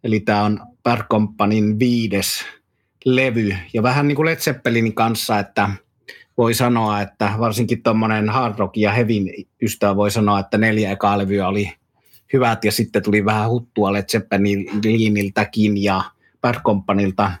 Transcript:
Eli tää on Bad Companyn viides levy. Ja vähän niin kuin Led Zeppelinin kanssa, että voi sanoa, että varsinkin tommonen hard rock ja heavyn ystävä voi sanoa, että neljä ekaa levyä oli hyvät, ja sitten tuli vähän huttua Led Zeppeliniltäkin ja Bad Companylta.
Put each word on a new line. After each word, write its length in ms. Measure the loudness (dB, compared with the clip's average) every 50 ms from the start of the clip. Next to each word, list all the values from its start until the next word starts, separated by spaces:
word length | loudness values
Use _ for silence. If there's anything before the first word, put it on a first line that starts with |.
| -2
Eli 160 | 0 -2 0
tää 240 | 0 0 0 0 0
on 160 | 0 -2 -4 -6 -16 _ _ _
Bad 160 | -2 -2 -2 -2 -2
Companyn 680 | 0 0 0 0 0 0 0 2 2 2 2 0 2 2
viides 640 | 2 2 2 0 -2 -2 -2 -2 -2 -4 -6 -6 -8 -12 -16 _ _ _ _ _ _ _ _ _ -2
levy. 500 | 0 2 2 2 0 0 0 0 0 -2 -4 -8 -6 -4
Ja 100 | -2 0
vähän 240 | 0 0 2 0
niin 80 | 0 0
kuin 100 | 0 0
Led 140 | -2 -2 -2
Zeppelinin 540 | -2 -4 -4 -2 _ -2 0 0 0 0 0
kanssa, 460 | 0 0 0 0 -2 -2 -2 -2 -2
että 300 | -2 -2 _ -2 -2 -2 -2 -8 _ _ _ _ _ -20 -20 -20 -20 _ _
voi 160 | 0 2 2 2
sanoa, 480 | 2 2 2 2 2 2 0 0 -2
että 300 | -4 -6 _ _ -2 -2 0 0
varsinkin 440 | -2 -2 0 -2 -2 -2 -2 -2 0
tommonen 460 | 0 2 2 2 0 0 0 0 0
hard 240 | 0 0 -2 -2 -2
rock 200 | -2 -4 -4 0
ja 140 | 0 0 2
heavyn 380 | 2 0 0 0 0 0 -2 -4 -6 -12 -18 _ _ _
ystävä 340 | -4 -4 -2 0 0 0 2
voi 160 | 2 0 0
sanoa, 280 | 2 2 2 2 2 0
että 180 | 0 -2 0
neljä 340 | 2 2 2 2 0 0 -2
ekaa 260 | -2 -2 0 0 0
levyä 300 | 0 0 0 0 0 0
oli 260 | 0 0 -2 -4 -4 -8 _ _ _ _ _ _ _ _ -20 _ _ 0
hyvät, 320 | 2 2 2 0 0 0
ja 60 | -2
sitten 320 | 0 0 -2 0 -2 -2 0
tuli 220 | 2 0 2 2
vähän 240 | 2 0 0 0 0
huttua 440 | -2 -2 -4 _ _ 0 0 2 0
Led 120 | -2 -2 -2
Zeppeliniltäkin 1700 | -2 -4 -2 _ 0 2 2 2 0 -2 -4 -4 -6 -2 0 2 2 2 2 2 2 0 -2 -2 -2 -2 -2 -2 0 0 2 2 2 2 0
ja 200 | 0 0 0 -2 -6 _ _ _ _ _ _
Bad 140 | -2 -2 -2
Companylta. 760 | 0 0 0 -2 0 0 0 0 0 0 0 0 0 -2 -2 -2 -8